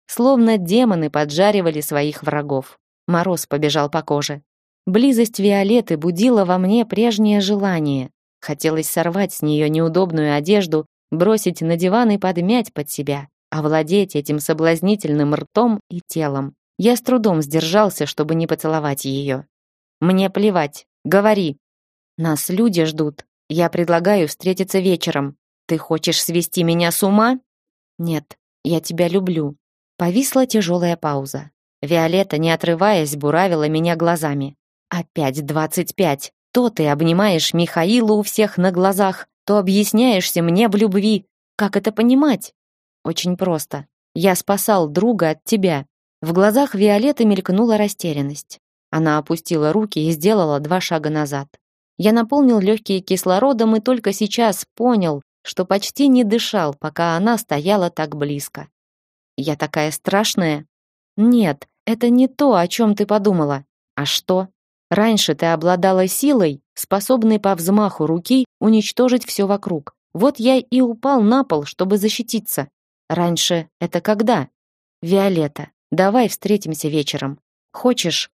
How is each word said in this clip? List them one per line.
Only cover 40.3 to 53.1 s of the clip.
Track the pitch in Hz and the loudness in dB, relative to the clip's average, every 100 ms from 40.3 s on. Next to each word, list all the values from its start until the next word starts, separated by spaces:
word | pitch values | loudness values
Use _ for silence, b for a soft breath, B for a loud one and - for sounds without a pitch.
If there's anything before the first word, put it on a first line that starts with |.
| 175 | -2
мне | 170 180 233 | 2 2 2
в | 202 | 2
любви. | 220 190 208 202 - _ _ - | 2 2 2 0 -4 _ _ -4
Как | 202 202 | -2 -2
это | 220 | -2
понимать?» | 214 233 262 302 208 - _ _ _ _ _ | 0 2 4 2 0 -6 _ _ _ _ _
«Очень | - 165 180 180 | -8 -4 -4 -2
просто. | 185 160 - 147 143 _ _ | -2 -2 -4 -12 -14 _ _
Я | 165 190 | -2 0
спасал | 175 - 196 - 196 156 | 0 0 -2 2 0 0
друга | 151 226 208 160 | 0 0 2 0
от | 156 | -2
тебя». | - 220 185 143 - _ _ _ | -2 0 0 -2 -6 _ _ _
В | 156 | -2
глазах | 175 208 226 285 | 2 4 4 0
Виолетты | 190 208 202 277 285 220 | 2 2 4 2 2 2
мелькнула | 190 185 190 233 214 | 2 0 0 2 2
растерянность. | 208 - 170 147 139 147 - - _ _ _ | 0 -4 -6 -4 -6 -8 -16 -20 _ _ _
Она | 156 156 151 | -2 0 0
опустила | 151 165 - 160 151 | -2 -6 -2 -2 0
руки | 202 214 156 | 0 -2 -2
и | 156 | -2
сделала | 156 185 214 156 143 | 0 2 2 2 -2
два | 147 180 | -2 -2
шага | - 165 151 | -2 -4 -2
назад. | 156 147 139 143 _ _ _ _ - | -4 -4 -6 -10 _ _ _ _ -2
Я | 202 | 2
наполнил | 233 233 285 262 220 | 2 2 2 4 4
легкие | 190 220 - 190 | 2 0 -2 -4
кислородом | - | -2